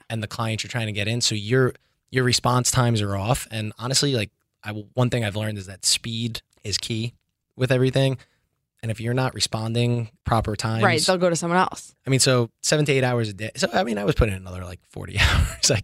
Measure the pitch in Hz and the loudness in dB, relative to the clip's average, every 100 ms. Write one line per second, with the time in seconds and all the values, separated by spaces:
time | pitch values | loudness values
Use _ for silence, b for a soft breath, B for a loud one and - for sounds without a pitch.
0 | - 113 104 - 113 110 101 123 110 104 | -8 -8 -6 -4 -4 -4 -4 -4 -4 -4
1 | 101 120 - 110 104 131 127 - _ _ | -2 -2 -2 -2 0 2 2 -2 _ _
2 | _ 127 123 120 123 123 120 - 120 113 | _ 0 2 2 2 2 2 2 2 2
3 | 104 98 101 139 - 113 107 - 117 135 | 0 -4 -2 -2 -2 -8 -8 -8 -4 0
4 | 147 127 101 _ _ _ 107 107 101 - | 0 0 -4 _ _ _ -12 -10 -8 0
5 | 123 123 110 101 107 104 92 95 - - | 0 2 -2 -2 -4 -6 -10 -6 -2 -2
6 | - 113 117 117 - _ 110 92 - 113 | -2 -4 -4 -6 -14 _ -6 -6 -4 -4
7 | 117 - _ _ _ - 127 127 131 135 | -4 -8 _ _ _ -4 0 2 2 2
8 | 135 131 b b b _ _ _ 113 107 | 0 0 b b b _ _ _ -8 -6
9 | 113 127 131 110 - 113 113 117 120 120 | -2 0 -2 -2 -4 -4 -2 0 2 0
10 | 113 _ - 113 107 104 110 113 196 165 | -4 _ 0 0 0 -2 -2 2 2 2
11 | 147 185 180 165 170 180 185 - - _ | 2 2 2 2 2 2 2 -2 -18 _
12 | - 131 139 127 117 _ - 151 147 135 | 0 2 4 4 2 _ 0 2 4 2
13 | 127 120 110 98 107 - 190 - 214 208 | 2 0 -2 -4 -8 -4 -2 0 0 -2
14 | 202 - 110 95 92 92 87 87 _ - | 0 2 2 0 -8 -10 -10 -12 _ -14
15 | 92 92 - - - - - 117 | -6 2 4 4 2 2 0 0